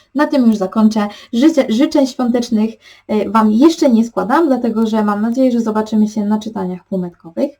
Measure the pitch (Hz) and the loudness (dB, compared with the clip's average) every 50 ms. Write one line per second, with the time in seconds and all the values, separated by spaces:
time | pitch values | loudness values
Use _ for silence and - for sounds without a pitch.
0 | _ _ - 262 294 294 302 277 247 226 214 214 190 190 - 220 214 214 - 214 | _ _ -4 -2 -2 0 0 2 2 2 2 0 -2 -4 0 2 2 2 2 0
1 | 208 208 - - - - - 233 269 320 320 269 - - 220 233 294 311 - 294 | -4 -4 -8 -12 -12 -6 -2 2 2 4 4 2 0 0 0 0 0 2 2 0
2 | 269 254 - - 254 233 240 240 240 - 226 208 214 226 - - _ - - _ | 0 0 -2 -2 -2 0 0 -2 -2 -2 -2 -2 -2 -2 -4 -10 _ -20 -20 _
3 | _ - 220 214 196 196 196 220 214 214 214 226 285 330 330 - 311 277 226 214 | _ -4 -2 -2 -2 0 0 2 2 2 4 4 4 4 4 2 2 2 4 2
4 | 226 - - 196 185 196 254 311 339 285 254 233 247 226 202 220 226 208 220 220 | 2 0 -2 -4 -2 0 0 2 2 2 0 0 -2 -2 -2 -2 -2 0 0 0
5 | 208 208 208 208 214 233 233 262 262 254 233 233 214 220 208 214 220 - 226 214 | 0 0 -2 -2 -2 -2 0 0 0 2 0 0 -2 -2 -2 -4 -4 -2 0 0
6 | 214 208 - 214 202 208 214 220 - 220 - 196 190 180 180 175 - - 196 190 | 0 0 0 -2 -2 -2 -2 -2 -4 -6 -8 -6 -6 -6 -8 -10 -10 -8 -6 -6
7 | 180 175 170 _ - 165 165 220 262 294 - _ | -6 -6 -10 _ -20 -12 -8 -6 -6 -6 -6 _